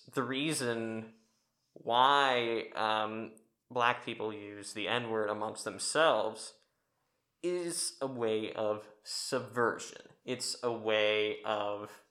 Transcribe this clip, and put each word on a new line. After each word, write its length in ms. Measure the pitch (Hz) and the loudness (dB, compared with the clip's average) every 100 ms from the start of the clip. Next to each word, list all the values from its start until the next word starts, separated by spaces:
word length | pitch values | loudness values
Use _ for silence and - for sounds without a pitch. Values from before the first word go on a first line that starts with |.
| - | -8
the 80 | - | -4
reason 920 | 123 131 156 143 123 117 113 113 110 - _ _ _ _ _ | -2 0 -2 0 -2 -2 -2 -6 -8 -16 _ _ _ _ _
why, 920 | - - 120 131 143 139 123 117 113 - - | -10 2 6 8 8 6 4 2 0 -4 -2
um, 560 | 107 110 107 110 113 - _ _ - | 0 0 0 -4 -8 -12 _ _ -8
black 340 | 127 120 123 - | 2 2 2 -2
people 260 | 113 107 | -6 -6
use 420 | 104 104 104 101 | -6 -12 -12 -10
the 140 | 110 95 | -6 0
N-word 420 | 120 117 110 107 | 0 0 0 0
amongst 320 | 107 107 104 | -2 -4 -6
themselves 920 | - 98 - - 160 117 107 110 - - _ _ _ _ _ _ _ _ | -8 -6 -2 4 4 4 0 -4 -14 -18 _ _ _ _ _ _ _ _
is 540 | 175 180 175 - - - | -4 -2 -4 -4 -6 -4
a 60 | 135 | -6
way 460 | 127 113 110 110 | -2 0 0 -2
of 320 | - 107 107 - - | -2 0 0 -4 -18
subversion. 1000 | - - - 131 113 117 117 - - - - - | -10 -8 -2 -4 -2 2 2 2 -6 -14 -18 -14
It's 320 | - 123 - - | -6 -4 -4 -2
a 100 | 123 | -2
way 640 | 113 107 107 107 107 107 107 | 0 2 4 6 4 2 -2
of 460 | 107 107 104 104 104 - _ | -2 -2 0 -4 -8 -14 _